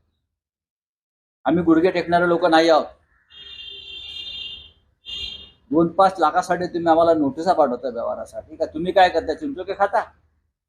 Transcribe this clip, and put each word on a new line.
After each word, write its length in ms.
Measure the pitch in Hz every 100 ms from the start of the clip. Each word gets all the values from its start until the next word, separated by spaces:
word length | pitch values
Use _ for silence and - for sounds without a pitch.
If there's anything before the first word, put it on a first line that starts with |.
| _ _ _ _ _ _ _ _ _ _ _ _ _ _ 139
आम्ही 180 | 170
गुडघे 280 | 165 160 180
टेकणारे 360 | 175 165 175 175
लोक 180 | 165 175
नाही 240 | 160 165
आहोत. 160 | 151 - - _ _ _ - - - - 403 392 381 - - - - - - - _ _ _ - - - - - _ -
दोन 160 | 151 170
पाच 320 | - 190 185
लाखासाठी 460 | 151 175 180 175 180
तुम्ही 260 | 170 170
आम्हाला 220 | 160 170
नोटिसा 400 | 165 139 139 180
पाठवता 360 | 160 139 120 131
व्यवहारासाठी, 680 | 117 110 107 - - - 156
का 100 | 147
तुम्ही 260 | 156 180
काय 180 | 190 180
करता, 240 | 160 147
चिंचोके 400 | 143 143 139 185
खाता? 280 | 190 196 - - _ _ _ _ _